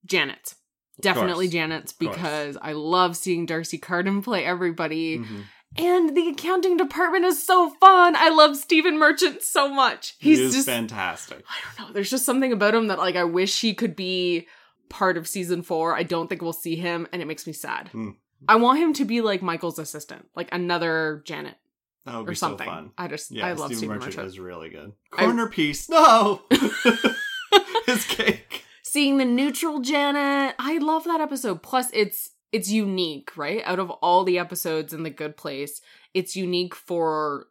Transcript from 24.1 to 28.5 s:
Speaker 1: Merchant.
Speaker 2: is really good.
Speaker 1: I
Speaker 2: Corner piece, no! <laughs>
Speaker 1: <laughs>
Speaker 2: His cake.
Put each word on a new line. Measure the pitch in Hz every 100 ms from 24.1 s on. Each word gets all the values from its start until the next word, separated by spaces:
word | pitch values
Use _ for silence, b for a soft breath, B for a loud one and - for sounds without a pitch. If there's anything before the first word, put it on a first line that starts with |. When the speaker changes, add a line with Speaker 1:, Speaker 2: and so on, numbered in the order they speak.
| -
Speaker 1:
Merchant. | 95
Speaker 2:
is | 92
really | 90 85 80
good. | 80 80 107 _
Speaker 1:
I | - 208
Speaker 2:
Corner | 233 226
piece, | - 151 143 -
no! | 330 311 226 208 190 -
<laughs> |
Speaker 1:
<laughs> | 269 247 - - 233 - - - - - 403 370 453 453
Speaker 2:
His | 240 -
cake. | - 214 - -